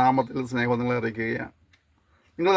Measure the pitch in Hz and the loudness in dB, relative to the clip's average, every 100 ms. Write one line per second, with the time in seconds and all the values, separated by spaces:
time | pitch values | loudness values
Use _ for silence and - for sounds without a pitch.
0 | 131 131 123 135 127 123 120 120 123 123 | 4 4 0 -4 -4 -2 0 0 0 -2
1 | 113 110 113 120 - _ _ _ _ _ | -2 -4 -4 -4 -8 _ _ _ _ _
2 | _ _ _ - 175 | _ _ _ -2 4